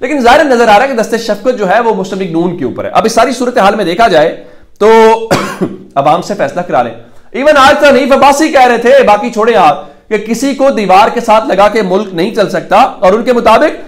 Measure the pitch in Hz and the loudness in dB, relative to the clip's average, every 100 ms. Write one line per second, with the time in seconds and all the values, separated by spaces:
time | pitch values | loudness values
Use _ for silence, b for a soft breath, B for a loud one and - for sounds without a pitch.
0 | 254 294 233 302 302 233 233 208 277 226 | -6 0 2 2 2 2 2 2 2 -2
1 | 202 226 226 208 262 208 185 214 233 190 | -4 -4 -4 -4 -4 -2 -2 0 0 -4
2 | 190 190 190 165 180 139 123 98 98 180 | -6 -8 -4 -4 -4 -4 -6 -6 -4 -2
3 | 214 226 269 247 247 240 196 214 170 175 | 0 0 0 -2 -4 0 0 0 -2 0
4 | 226 160 156 - B B B - 208 226 | 2 2 0 -4 B B B -2 2 4
5 | 220 226 - 180 185 - - - - 139 | 4 2 -2 -4 -4 -8 -8 -8 -8 -2
6 | 147 170 175 202 143 175 180 143 120 - | 0 0 -4 -6 -6 -6 -4 -4 -4 -8
7 | b b b 226 294 294 269 294 294 247 | b b b -2 2 4 4 4 2 2
8 | 269 277 277 277 311 269 247 233 240 277 | 2 2 2 2 0 2 2 2 2 4
9 | 208 208 240 208 233 220 160 143 B B | 4 0 -2 -2 0 2 2 0 B B
10 | - 214 214 233 277 269 269 220 190 185 | -8 -6 -4 -4 -4 0 0 0 2 2
11 | 220 240 - 220 240 190 208 220 185 190 | 2 0 0 0 0 0 2 0 -2 -2
12 | 202 165 208 226 175 160 156 190 262 - | -4 -4 -4 -2 -2 -4 0 0 0 0
13 | 190 220 254 240 214 233 311 - | 0 0 0 0 2 2 2 -4